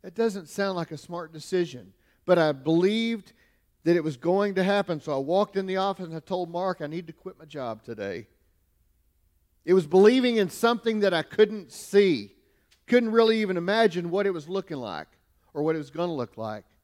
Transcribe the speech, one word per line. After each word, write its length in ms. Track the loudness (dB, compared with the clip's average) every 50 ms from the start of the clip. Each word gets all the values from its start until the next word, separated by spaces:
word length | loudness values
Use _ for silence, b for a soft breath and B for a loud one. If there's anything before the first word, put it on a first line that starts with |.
That 140 | _ -16 -4
doesn't 340 | -2 -2 -2 -2 -4 -12 -12
sound 280 | -6 -4 -4 -2 -2
like 160 | -4 -6 -6 -8
a 40 |
smart 340 | -14 -12 -12 -10 -10 -10 -10
decision, 600 | -14 -16 -10 -2 0 0 0 0 -4 -16 -18 -20 _ _ _ _ _ _ _
but 140 | 4 4 4
I 140 | 6 2 2
believed 800 | -2 0 2 2 4 4 4 2 2 0 0 -2 -4 -8 -14 _ _ _ _ _ _ _ _ _ _ _
that 120 | 2 2
it 60 | 2 2
was 140 | -2 -6
going 380 | -4 -2 0 2 2 2 0 0
to 100 | 0 0
happen. 340 | 2 2 0 0 -2 -4 -6
So 160 | -4 -4 -4
I 40 | -4
walked 400 | -2 0 2 2 2 0 -2 -6
in 80 | -4
the 100 | -4 -2
office 300 | -2 -2 -2 -2 -6 -8
and 100 | -12 -12
I 40 | -12
told 280 | -8 -6 -6 -6 -6 -4
Mark, 320 | -6 -4 -4 -4 -4 -4
"I 60 | -8
need 220 | -8 -8 -10 -10 -12
to 40 | -18
quit 260 | _ _ -18 -18 _
my 60 | -20
job 380 | -16 -12 -10 -8 -8 -8 -10 _
today." 460 | -14 -10 -8 -8 -8 -8 -8 -10 _ _ _ _ _ _ _ _ _ _ _ _ _ _ _ _ _ _ _ _ _ _ _ _ _ _ _ _
It 80 | 2 2
was 120 | 2 4
believing 520 | 4 4 8 8 8 6 6 2 2 2 2
in 100 | 0 0
something 520 | -2 0 0 2 2 2 -2 -2 -2 2
that 120 | 0 2 2
I 100 | 0 -4
couldn't 480 | _ -6 -8 -8 -8 -8 -14 -14 -16
see, 600 | -18 -20 -16 2 4 4 4 4 2 0 -4 -12 _ _ _ _ _ _ _ _ _ _ _
couldn't 260 | _ 2 2 2 4 2
really 300 | 4 4 4 4 2 0
even 160 | -2 -2 -2
imagine 500 | -2 0 2 4 2 2 2 0 -6 -4
what 160 | -2 -2 -2
it 60 | -2
was 180 | -4 -4 -8 -8
looking 300 | -8 -8 -8 -8 -10 -10
like 300 | -8 -8 -8 -10 -12 _ _ _ _ _ _ _ _ _ _
or 100 | -4 -2
what 120 | -2 -2
it 40 | -2
was 120 | -4 -10
gonna 240 | _ -6 -4 -4 -4
look 240 | -6 -6 -8 _ -10
like. 260 | -10 -8 -8 -10 -14 _ _ _